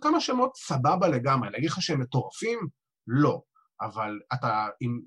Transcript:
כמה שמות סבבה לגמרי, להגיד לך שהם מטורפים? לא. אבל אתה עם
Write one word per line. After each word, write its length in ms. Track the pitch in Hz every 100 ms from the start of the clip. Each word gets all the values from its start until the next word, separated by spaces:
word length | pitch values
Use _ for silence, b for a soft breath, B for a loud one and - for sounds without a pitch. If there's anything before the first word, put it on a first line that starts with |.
כמה 200 | 294 311
שמות 340 | 302 254 254 -
סבבה 520 | - 139 131 180 185
לגמרי, 420 | 127 127 135 104
להגיד 200 | 110 160
לך 120 | 185
שהם 200 | 175 143
מטורפים? 640 | 127 131 - - 220 233 165 _ _ _ -
לא. 340 | 131 143 - - _ _ -
אבל 380 | 107 107 107 104 -
אתה 340 | 127 123 107 104 -
עם 220 | 120 120